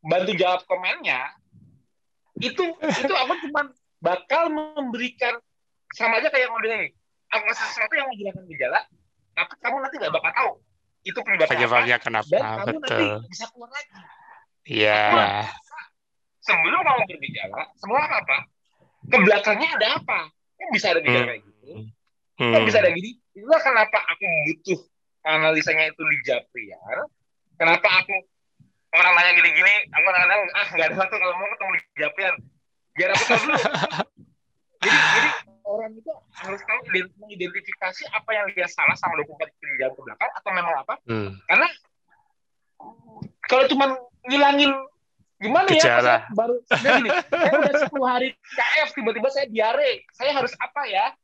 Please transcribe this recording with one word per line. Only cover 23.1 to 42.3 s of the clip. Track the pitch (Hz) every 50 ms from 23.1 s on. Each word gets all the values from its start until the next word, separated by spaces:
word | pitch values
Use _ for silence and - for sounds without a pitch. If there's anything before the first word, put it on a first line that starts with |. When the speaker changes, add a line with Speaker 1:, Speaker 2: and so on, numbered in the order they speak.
| 247 _ _ _ _
Speaker 1:
Itulah | 196 202 240 311 320
kenapa | 311 269 254 226 214 214 - 208
aku | - - 165 - 196 190 170 156 147 151
butuh | 165 160 _ 190 185 156 - _ _ _ _ _ _ _ _
analisanya | 156 156 156 156 156 160 156 156 - 160 156 160 156 160
itu | _ 160
di | 156 151 - -
Japrian. | - 127 120 - _ _ 123 110 101 - - 90 98 117 160 269 294 _ _ _ _ _ _ _ _ _
Kenapa | _ 165 165 165 165 - 208 185 185
aku | 190 - 202 190 185 _ _ _ _ _ _ _ _ _ _ _ _ _ -
orang | 165 175 180 180
nanya | 175 175 180 180
gini-gini, | 175 175 165 - - 180 190 208 208 - - -
aku | 151 160
kadang-kadang, | 196 185 180 180 180 190 208 202 180 -
"Ah, | 196 202 196 160
nggak | 165 165 156
ada | - 180
waktu, | 190 190 220
kalau | 208 180 180 175
mau | 180 196 208
ketemu | - - 202 190 190
di | - - _ _
Japrian." | - 151 151 - - 196 190 170 - - - _ _ _ _ _ _ _ _ _
Biar | - 170 190 196
aku | 185 185
tahu | - 240 - - 302
dulu. | 285 -
Speaker 2:
<laughs> | - - - 180 190 - - 151 - _ _ _ - _ _ _ _ _ _ _ _ _ _ _
Speaker 1:
Jadi, | - 208 - - - - -
jadi | - 151 131 - - - _ - _ _ 208
orang | 202 214 226 220 220
itu | 220 226 320 311 262 _ _ _ -
harus | - 190 196 202 -
tahu | - 214 247 - -
ident-, | - 185 180 185 _ _
mengidentifikasi | 208 214 208 185 180 175 180 202 185 - 196 _ 190 185 185 - - - -
apa | 220 220 - 220
yang | 214 202 196 -
dia | 180 180
salah | 175 - - 147 143 170
sama | 170 - 180 170 156
dua | 147 147
puluh | -
empat | - 160 156 _ _ - 147 143
jam | 127 131 131 131
ke | 135
belakang | 135 117 107 _ 202 - - 196
atau | _ 208 185
memang | 185 - 170 165
apa. | 139 135 - - - _
Speaker 2:
Hmm. | 120 117 110 104 98 98 95 _
Speaker 1:
Karena | - 170 202 302 349 339 - _ _ _ _ _ _ _ _ _ _